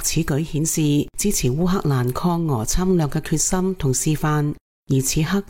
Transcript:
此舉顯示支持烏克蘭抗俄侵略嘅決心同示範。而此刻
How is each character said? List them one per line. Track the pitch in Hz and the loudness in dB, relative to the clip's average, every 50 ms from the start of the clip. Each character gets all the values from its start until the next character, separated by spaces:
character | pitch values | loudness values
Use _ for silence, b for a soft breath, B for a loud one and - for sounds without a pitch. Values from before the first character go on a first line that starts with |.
此 | - - - 156 | -2 -2 0 0
舉 | 165 - 147 139 165 | 0 0 0 -2 -2
顯 | 151 - 147 160 | -2 -2 -2 -2
示 | 160 - 170 156 147 147 147 - - - | -2 0 0 2 2 2 2 0 -2 -4
支 | - - 208 | -2 -2 0
持 | 214 - - 123 | 0 2 0 0
烏 | 123 156 180 | 0 2 0
克 | 180 185 - - 147 | 0 0 0 0 0
蘭 | 139 127 120 123 | 0 2 0 0
抗 | 127 - - 180 170 170 170 156 | -2 0 0 0 0 0 0 0
俄 | 139 110 107 | 0 -2 -2
侵 | - - - 185 190 185 | 0 0 2 2 4 2
略 | 170 156 | 2 2
嘅 | 135 - 156 | 0 -2 -4
決 | - - 165 143 | -2 -2 -2 0
心 | - - 190 185 180 190 185 | 0 0 0 0 0 -2 -2
同 | - 151 135 123 | 0 0 0 0
示 | - - 156 | 0 0 0
範。 | 156 - - 156 151 147 147 147 - - _ _ _ _ _ - | 0 0 0 0 0 0 0 -2 -4 -6 _ _ _ _ _ 0
而 | 139 135 | 0 0
此 | 131 - - 151 | 0 0 0 0
刻 | 156 151 185 202 196 | 0 0 0 -2 -2